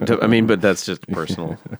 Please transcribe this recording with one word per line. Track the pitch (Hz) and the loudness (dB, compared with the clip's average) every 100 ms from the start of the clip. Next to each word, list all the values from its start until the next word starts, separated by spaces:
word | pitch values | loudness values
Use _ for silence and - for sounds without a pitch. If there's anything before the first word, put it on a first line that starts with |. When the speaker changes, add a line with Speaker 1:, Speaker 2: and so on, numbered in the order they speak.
| - | 0
Speaker 1:
Tree. | 113 | 0
I | 107 | 2
mean, | 117 110 | 4 4
but | 104 | 4
that's | 101 90 - | 2 0 -2
just | 90 - | -8 -6
personal. | 90 80 87 82 80 | -6 -6 -6 -8 -10
Speaker 2:
<laughs> | - - | -14 -18